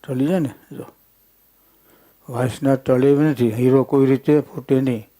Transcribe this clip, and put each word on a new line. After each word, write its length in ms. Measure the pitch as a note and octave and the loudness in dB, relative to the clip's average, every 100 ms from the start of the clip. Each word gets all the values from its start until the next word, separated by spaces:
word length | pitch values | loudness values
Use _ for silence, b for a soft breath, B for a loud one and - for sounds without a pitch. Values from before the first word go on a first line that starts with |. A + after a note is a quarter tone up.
ટળી 240 | - C3 C#3+ | -6 -4 -2
જાય 120 | F#3 | 0
ને. 100 | C#3 - _ | -4 -8 _
જો 140 | C3 - _ _ _ _ _ _ _ b b b b b b - | -18 -18 _ _ _ _ _ _ _ b b b b b b -12
વાસના 460 | A#2+ B2 - C#3 C3 | -4 -4 -2 -2 0
ટળે 360 | - B2+ C#3 | 0 2 4
એવી 140 | C#3+ D3+ | 2 2
નથી, 260 | C3 A#2 | 0 -2
હીરો 320 | A2 B2+ C3+ | 0 2 2
કોઈ 220 | B2 C#3 C3+ | 2 2 2
રીતે 340 | C3+ - D3+ | 2 2 0
ફૂટે 420 | C#3+ - B2 C3+ | 0 -14 -2 0
નહીં 260 | C3+ A#2 G#2+ | 0 -4 -8